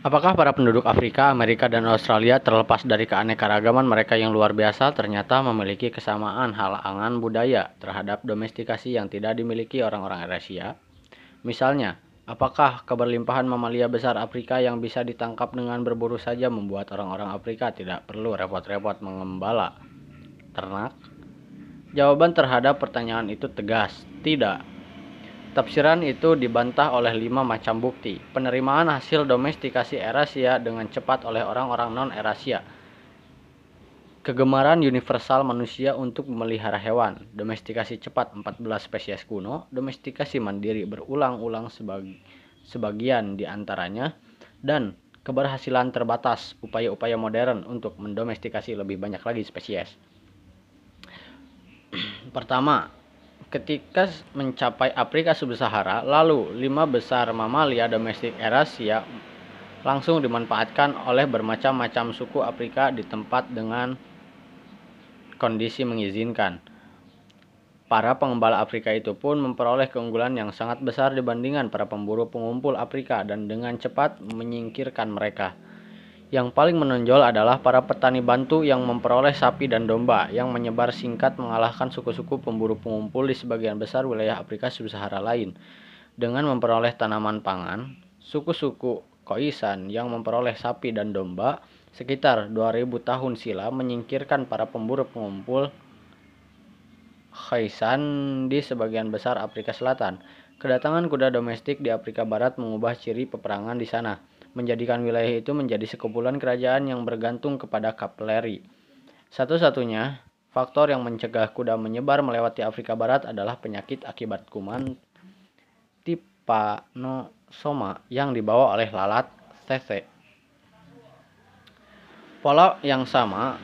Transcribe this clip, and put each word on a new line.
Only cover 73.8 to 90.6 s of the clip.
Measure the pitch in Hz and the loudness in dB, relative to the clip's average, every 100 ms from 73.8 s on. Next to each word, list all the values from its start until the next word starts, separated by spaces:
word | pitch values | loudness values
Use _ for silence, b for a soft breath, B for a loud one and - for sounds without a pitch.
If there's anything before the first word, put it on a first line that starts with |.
| 123 - 147 - | -4 0 -2 -2
menyingkirkan | 101 113 117 117 117 123 131 123 110 | -12 -8 -6 -6 -8 -8 -8 -4 -4
mereka. | 101 104 - 95 - B B B B B B - | -4 -4 -4 -6 -6 B B B B B B -2
Yang | 131 123 | 0 2
paling | 127 160 170 | 4 6 6
menonjol | 139 123 117 135 120 | 2 2 6 8 8
adalah | 110 110 131 | 6 4 6
para | 127 127 | 6 4
petani | 131 - 131 127 | 4 2 4 4
Bantu | 120 123 131 160 | 2 2 4 2
yang | 151 127 123 | 4 4 2
memperoleh | 120 120 123 143 | 0 4 6 4
sapi | 143 127 - 139 | 6 2 2 0
dan | 113 | 0
domba | 113 113 123 107 80 | 2 2 4 4 2
yang | 107 127 | -2 -2
menyebar | 120 117 117 120 | -2 -2 0 0
singkat | - 123 117 135 | 0 -6 0 0
mengalahkan | - 120 113 117 117 131 | 0 -4 2 0 0 -6
suku-suku | 127 120 120 - 135 | -4 -6 -6 -4 -4
pemburu | - 113 110 107 | -4 -2 -2 -2
pengumpul | 117 107 107 127 135 | -4 -4 -4 -2 -2
di | |
sebagian | 127 123 113 113 | -2 -4 -2 -2
besar | 101 113 131 131 | -4 -4 -2 -2
wilayah | 110 110 104 | 0 -2 -2
Afrika | - 107 127 | -6 -6 -6
Sub-Sahara | - 110 104 101 98 | -6 -10 -8 -6 -4
lain. | 104 120 95 - B B B B B | -2 -2 -2 -8 B B B B B
Dengan | - 120 127 151 | -6 -2 0 0
memperoleh | 127 117 113 120 | 2 2 4 2
tanaman | - 110 107 107 107 | 0 -2 0 -2 -2
pangan, | 98 95 87 98 131 131 - _ | -4 -4 -6 -8 -10 -18 -20 _
suku-suku | - 151 151 165 143 - 127 113 - _ - | -8 -6 -4 -2 -4 -4 -4 -4 -8 _ -6
Khoisan | 107 147 139 104 98 95 | -2 -2 -2 -4 -4 -6
yang | 110 120 | -6 -4
memperoleh | 117 110 117 123 | -6 -2 0 0
sapi | 110 | -2